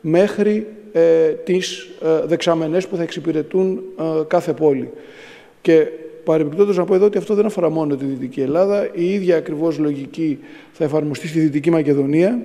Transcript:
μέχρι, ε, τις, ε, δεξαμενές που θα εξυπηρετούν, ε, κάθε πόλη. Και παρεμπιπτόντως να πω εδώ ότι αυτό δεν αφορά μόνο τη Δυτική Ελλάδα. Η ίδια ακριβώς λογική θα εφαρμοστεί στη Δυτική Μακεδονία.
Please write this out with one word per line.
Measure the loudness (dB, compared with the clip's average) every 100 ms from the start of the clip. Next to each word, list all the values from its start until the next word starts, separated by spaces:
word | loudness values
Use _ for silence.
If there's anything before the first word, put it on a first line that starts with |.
μέχρι, | 2 2 2 2 0 0 -4 -14 -6
ε, | 2 4 4 2
τις, | 0 -2 -2 -2 -10 -14 -6
ε, | 0 0 0
δεξαμενές | 0 2 0 0 -2 -2
που | -6
θα |
εξυπηρετούν, | -6 -6 -4 -4 -2 0 0 -2 -8 -6
ε, | -2 -2 0
κάθε | 0 0
πόλη. | 0 2 2 -4 -12 -20 -20 -20 -20 -20 _
Και | 4 4 4 -4 -14 -10
παρεμπιπτόντως | 0 0 0 0 2 2
να |
πω | 2
εδώ | 4
ότι | 4 2
αυτό | -2
δεν | 0 0
αφορά | 0 0
μόνο | 0 -2 -2
τη |
Δυτική | -4 -6 -8 -4
Ελλάδα. | -2 2 2 2 -2
Η | -2 -2
ίδια | 0 2 0
ακριβώς | 0 -2 -2 0
λογική | -2 -2 -8 -4 -4 -4 -8 -20 -20
θα | -6
εφαρμοστεί | -2 0 -2 -6 -4
στη | 0
Δυτική | 2 2 2
Μακεδονία. | 2 2 2 2 2 2 0